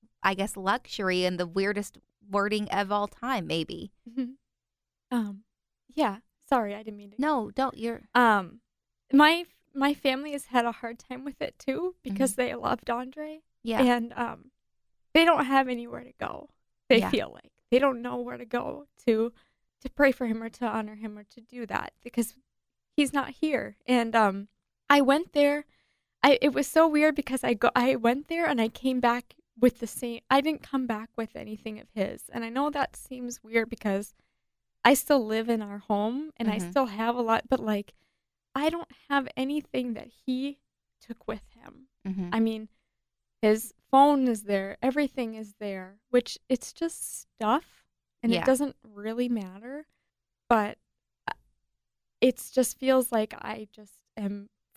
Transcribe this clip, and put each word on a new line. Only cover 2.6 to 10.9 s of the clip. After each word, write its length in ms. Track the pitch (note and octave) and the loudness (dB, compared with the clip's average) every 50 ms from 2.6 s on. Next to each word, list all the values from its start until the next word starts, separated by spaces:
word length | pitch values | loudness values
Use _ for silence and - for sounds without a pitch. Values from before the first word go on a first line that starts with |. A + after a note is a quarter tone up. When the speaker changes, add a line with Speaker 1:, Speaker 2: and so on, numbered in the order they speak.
| G#3 - | -4 -2
Speaker 1:
of 220 | - F#3+ G3+ F#3+ G#3 | -2 -4 -2 0 -2
all 160 | G#3 G#3 G3+ | -2 -2 -4
time, 400 | - - - B3 C4+ G#3+ E3 D#3+ | -6 -8 -6 -4 -4 -4 -4 -4
maybe. 420 | D#3 E3 D#3 - E3+ - - G3 - _ _ A#3 | -4 -4 -4 -6 -8 -12 -12 -14 -18 _ _ -12
Speaker 2:
Mm-hmm. 220 | A3+ B3+ B3+ A#3+ C4 - _ _ _ _ _ _ _ _ _ _ _ _ _ _ | -8 -8 -8 -8 -10 -16 _ _ _ _ _ _ _ _ _ _ _ _ _ _
Um, 320 | B3 A#3+ A3 G3+ G3+ G3 A3 _ _ _ _ _ _ _ _ _ B3+ | -4 -4 -2 -4 -8 -14 -18 _ _ _ _ _ _ _ _ _ _
yeah. 260 | D4+ D4+ G#3+ G3 G#3+ - _ _ _ _ - | -2 0 0 -2 -6 -12 _ _ _ _ 0
Sorry, 260 | C#4 B3 A3 G3+ G3+ | 0 0 0 0 -6
I 60 | G#3 A3 | -10 -12
didn't 140 | G#3+ G#3 G#3 | -14 -16 -16
mean 120 | G#3 G3+ G3 | -18 -10 -6
to. 40 | G#3+ | -2
Speaker 1:
No, 300 | C4+ D4+ D4+ C4 G#3+ - | 0 0 0 0 -2 -4
don't. 260 | G3 - C4+ C4 - | -2 -2 -2 -2 -4
You're 260 | - - A#3 A#3 - - _ - | -4 -6 -6 -6 -8 -8 _ 2
Speaker 2:
Um, 460 | A#3+ B3 A3+ G#3+ G3+ F#3 E3 - A#3 _ _ _ _ _ _ _ _ _ - - | 4 6 6 6 4 2 -2 -8 -20 _ _ _ _ _ _ _ _ _ 4 6
my, 340 | C#4 D4+ D4+ E4 E4+ F4 - _ _ _ _ - | 8 8 8 6 4 -2 -8 _ _ _ _ -6
my 200 | C#4 C4+ C#4+ C#4+ | -2 0 0 0
family 360 | - - C#4 C4 C4 C#4+ D4+ C#4+ | 0 0 0 0 -2 -4 -8 -10
has 120 | C#4+ - | -10 -8
had 180 | - B3+ B3 A#3 | -2 0 0 0
a 80 | A#3 A3+ | 0 -2
hard 260 | - - A3+ | -6 -10 -12